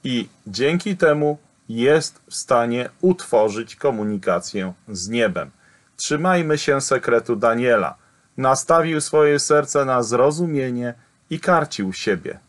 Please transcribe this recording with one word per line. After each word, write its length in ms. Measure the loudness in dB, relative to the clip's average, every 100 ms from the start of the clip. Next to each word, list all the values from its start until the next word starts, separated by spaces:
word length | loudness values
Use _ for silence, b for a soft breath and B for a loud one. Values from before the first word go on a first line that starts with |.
I 260 | -4 -4 -6 _ -14
dzięki 500 | -2 0 0 -4 2
temu 400 | 2 4 0 -2 _ _ -10
jest 520 | 0 4 4 0 _ _
w 80 | -14
stanie 540 | 0 0 2 -2 -6 _
utworzyć 720 | 0 0 0 2 2 -2 -10 -4
komunikację 960 | -2 -2 -4 -4 -2 -2 -4 -8 -8 -10 -14
z 220 | -12 -6
niebem. 420 | -2 0 -2 -10 _ b b b -12
Trzymajmy 600 | -4 -2 2 0 0 0
się 240 | 0 0
sekretu 540 | 0 -2 2 0 0 0
Daniela. 600 | 0 2 2 2 0 -8 b b b -2
Nastawił 640 | 0 0 4 2 2 -2
swoje 380 | 0 4 4 4
serce 460 | 2 2 2 -2 0
na 180 | 0
zrozumienie 880 | 0 2 2 2 -2 -2 -4 -4 -6 -10 b b _
i 100 | -6
karcił 540 | 2 2 0 -4 -6
siebie. 460 | -4 -2 -2 -4 -14